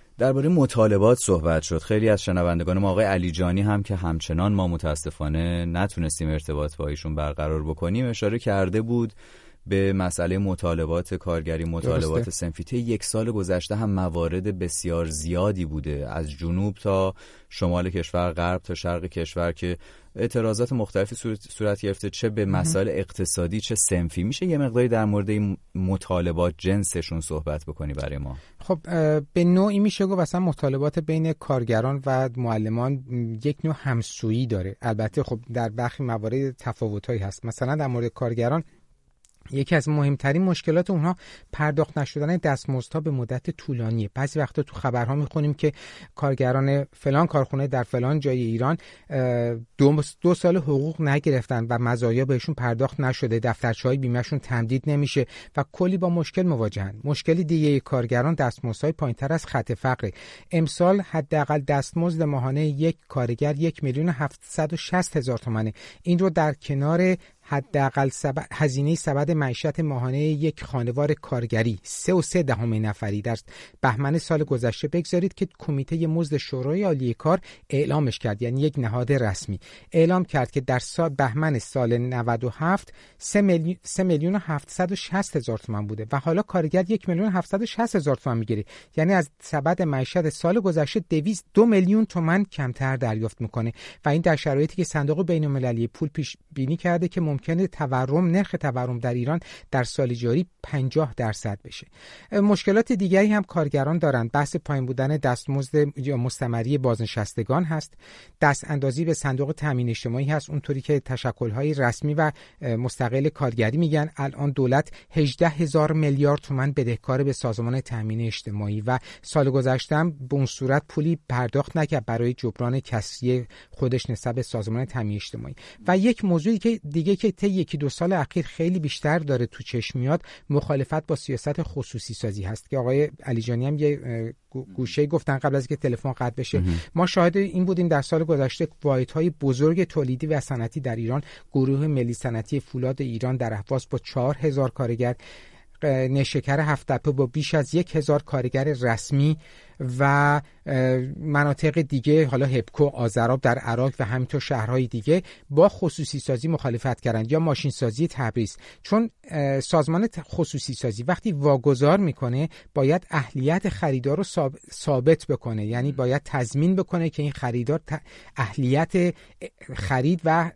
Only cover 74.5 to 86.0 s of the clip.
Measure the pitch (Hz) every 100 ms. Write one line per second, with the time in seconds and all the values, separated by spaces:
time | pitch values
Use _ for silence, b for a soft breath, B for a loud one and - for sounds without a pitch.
74.5 | 127 120 - 147 170 160 175 190 - 190
75.5 | - - 143 135 165 165 160 156 147 -
76.5 | 131 131 175 196 147 127 113 151 185 B
77.5 | B - 135 147 147 135 - 117 104 120
78.5 | 131 151 143 117 120 123 139 110 92 -
79.5 | 95 B B B 165 165 185 180 147 120
80.5 | 143 127 127 - - 165 135 131 123 156
81.5 | 127 - 135 120 117 123 127 117 117 123
82.5 | - 165 196 - B B B - 208 202
83.5 | 170 160 180 - - 185 156 165 196 -
84.5 | 147 - - 180 196 - 190 196 151 120
85.5 | 110 - 104 104 107